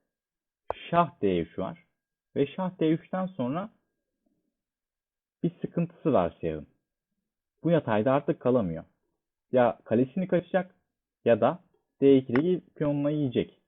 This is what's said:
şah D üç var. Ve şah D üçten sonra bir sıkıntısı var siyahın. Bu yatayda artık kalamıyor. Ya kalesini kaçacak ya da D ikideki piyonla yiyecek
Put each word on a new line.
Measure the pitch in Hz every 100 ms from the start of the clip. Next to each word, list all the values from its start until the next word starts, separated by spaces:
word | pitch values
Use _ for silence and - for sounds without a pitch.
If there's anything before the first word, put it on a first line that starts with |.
| _ _ _ _ _ _ - - -
şah | 170 170 -
D | 98 90
üç | 80 -
var. | 113 - _ _ _ _ _ 123
Ve | 139
şah | - 185 -
D | 160
üçten | 160 - 185 185
sonra | - 123 156 214 _ _ _ _ _ _ _ _ _ _ _ _ _ _ _ _ _
bir | 170 -
sıkıntısı | - - 165 - 160
var | 110 85 -
siyahın. | 85 76 71 _ _ _ _ _ _ _ _ _
Bu | 160
yatayda | 170 - 107 107
artık | 139 156 151
kalamıyor. | 127 123 92 80 80 _ _ _ _ _ _
Ya | 123 120 -
kalesini | - 117 135 190 180
kaçacak | 175 - 190 185 _ _ _ _ _
ya | 117 110
da | 117 175 _ _ _ _
D | 139 135
ikideki | 131 120 170 180 - -
piyonla | 147 143 143
yiyecek | 151 139 113 85 _